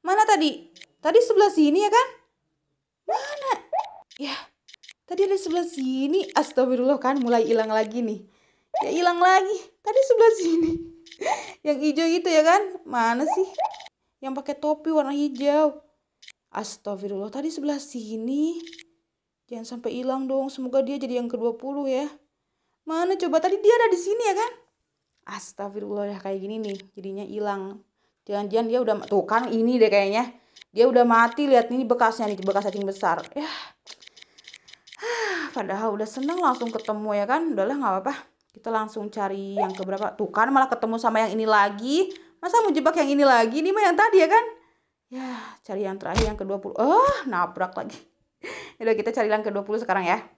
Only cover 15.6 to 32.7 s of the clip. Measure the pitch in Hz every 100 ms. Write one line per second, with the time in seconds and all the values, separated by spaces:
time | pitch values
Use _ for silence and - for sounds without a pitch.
15.6 | 302 302 _ _ _ _ - - _ -
16.6 | 208 - 208 196 196 196 214 269 311 320
17.6 | 285 285 - 247 214 220 233 277 311 339
18.6 | - - - _ _ _ _ _ _ 233
19.6 | 226 240 240 247 254 262 262 269 269 269
20.6 | 254 269 269 277 262 247 240 - 233 233
21.6 | 262 277 269 254 294 - _ _ _ _
22.6 | _ _ - 330 349 381 349 320 359 403
23.6 | 415 480 453 349 381 440 440 381 480 -
24.6 | _ _ _ _ _ _ - 202 - -
25.6 | 202 202 202 202 202 202 196 196 196 220
26.6 | 214 196 190 - 190 196 208 208 208 196
27.6 | 190 208 _ _ _ _ - 202 202 220
28.6 | 226 247 220 208 - 202 185 220 254 233
29.6 | 226 247 220 202 196 214 254 - _ _
30.6 | - 202 247 240 240 226 233 233 294 247
31.6 | 233 247 240 240 226 233 214 196 190 196
32.6 | 202